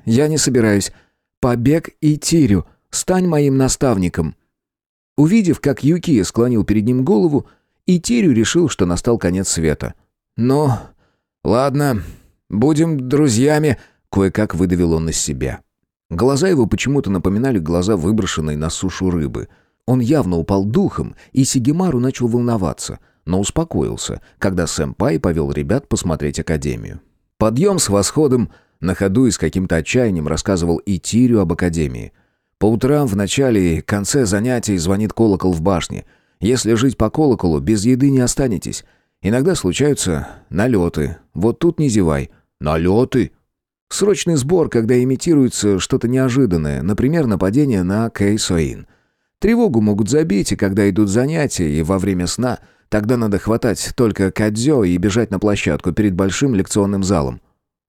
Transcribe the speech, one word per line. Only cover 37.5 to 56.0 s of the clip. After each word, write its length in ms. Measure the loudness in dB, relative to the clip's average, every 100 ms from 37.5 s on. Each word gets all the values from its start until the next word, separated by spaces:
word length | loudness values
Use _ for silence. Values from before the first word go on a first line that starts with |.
| 0
без 260 | 0 0 2
еды 260 | 2 2
не 80 | 2
останетесь. 640 | 0 0 -2 -2 -8 -12 -16 _ _ _
Иногда 320 | -2 0 0 0
случаются 720 | -2 0 0 0 -2 -4 -6 -14 -8
налёты. 680 | -2 0 2 0 -2 -6 -6 _
Вот 240 | -2 -2 0
тут 220 | 0 0
не 100 | 0
зевай. 400 | 2 0 0 -4 _ _ -8
Налёты? 720 | -4 0 2 2 2 0 -2 _ _ _ _ _ -10
Срочный 440 | -2 0 0 0 -2
сбор, 320 | 2 0 2
когда 300 | 0 2 2
имитируется 760 | 2 0 2 4 2 0 0 0
что-то 300 | 0 -2 0
неожиданное, 720 | 0 0 2 2 2 -2 -2
например, 460 | -2 0 0 0 0
нападение 560 | 0 0 2 2 0
на 260 | 0 -2 -2
Кэйсоин. 800 | -2 0 0 0 -2 -2 -6 -18 _ _ _ _ -4
Тревогу 440 | 0 2 2 2
могут 280 | 2 0 0
забить, 420 | 0 0 0 -2
и 40 | -2
когда 340 | 0 2 2
идут 200 | 2 2
занятия, 600 | 2 0 0 -2 -2 -2
и 140 | 0
во 160 | 0 0
время 260 | 0 -2 -2
сна, 320 | -2 -4 -4 _ _ -6
тогда 280 | -4 0 0
надо 200 | 0 -2
хватать 560 | 0 0 0 -2 -4 0
только 360 | 0 2 -2
кадзё 520 | 0 -2 0 0 2
и 140 | 2 2
бежать 320 | 0 0 -2
на 80 | 0
площадку 540 | 0 0 0 -2 -2
перед 240 | 0